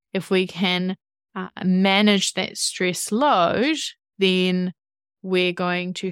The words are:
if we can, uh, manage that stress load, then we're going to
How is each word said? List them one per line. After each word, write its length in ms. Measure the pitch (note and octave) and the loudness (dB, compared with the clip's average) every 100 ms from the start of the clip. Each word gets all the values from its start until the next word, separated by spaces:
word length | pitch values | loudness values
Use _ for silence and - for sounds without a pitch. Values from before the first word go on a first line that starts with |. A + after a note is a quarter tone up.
| _ | _
if 160 | F#3+ - | -6 0
we 160 | F#3+ F#3 | 0 0
can, 520 | E3+ F#3 F3+ F#3 F#3+ _ _ _ F#3+ | -2 0 0 -2 -6 _ _ _ -12
uh, 140 | F#3 - | -12 -4
manage 720 | F#3 F#3 G3 G3 G#3 G3+ - | 0 4 4 4 6 4 2
that 240 | - - - | -4 -6 -6
stress 540 | - - F3 E3+ - | -6 -2 -4 -4 -4
load, 640 | G#3+ D4 G#3 E3+ - C#4 D4+ - - _ - | 0 2 4 2 2 0 -2 -6 -12 _ -2
then 540 | F#3+ F#3 F#3 F3+ F3+ - _ _ _ _ | 0 2 2 0 -2 -6 _ _ _ _
we're 320 | F#3+ F#3 F3+ | -4 0 0
going 400 | F3+ F3+ F3 F3+ F3+ | -2 -2 -2 -4 -8
to 160 | F#3+ | -10